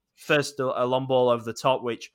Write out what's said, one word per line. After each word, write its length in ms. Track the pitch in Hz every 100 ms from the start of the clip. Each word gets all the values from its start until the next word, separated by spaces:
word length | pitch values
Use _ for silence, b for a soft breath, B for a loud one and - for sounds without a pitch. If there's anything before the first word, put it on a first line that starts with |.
| _ _
First, 440 | - 151 139 -
a, 240 | 131 117
a 20 | 123
long 220 | 131 131
ball 220 | 131 123
over 140 | 120
the 100 | 113
top, 300 | - 139 131
which 280 | 120 117 -